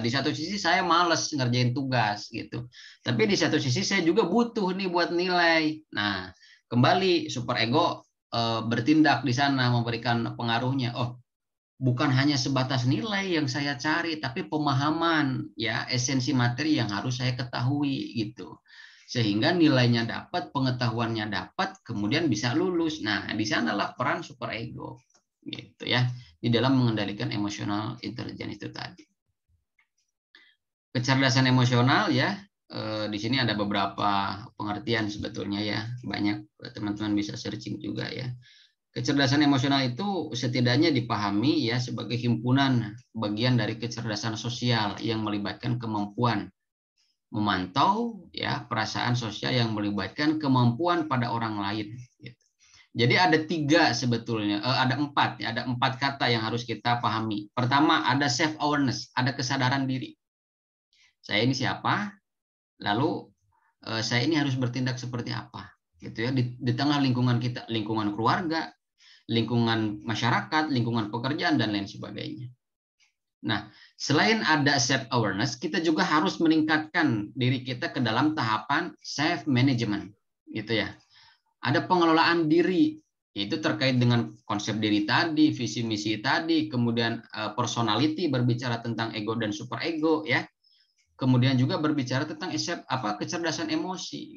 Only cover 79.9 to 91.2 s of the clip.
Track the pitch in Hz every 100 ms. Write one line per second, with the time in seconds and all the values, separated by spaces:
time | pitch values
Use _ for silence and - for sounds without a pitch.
79.9 | 98 90 - _ _ - 113 107 110 90
80.9 | - _ _ - _ _ _ - 160 -
81.9 | 180 165 160 160 170 156 170 180 180 151
82.9 | - _ _ _ 104 101 120 156 131 131
83.9 | 123 120 117 110 - - 104 - 107 107
84.9 | 104 104 131 170 156 151 127 117 123 113
85.9 | 104 107 107 131 160 165 160 - 123 120
86.9 | 117 113 117 - 107 107 - 113 - 110
87.9 | 107 151 156 170 131 123 120 127 117 120
88.9 | 110 113 113 107 113 107 101 120 113 156
89.9 | 160 160 156 - 143 - _ _ _ _
90.9 | _ _ -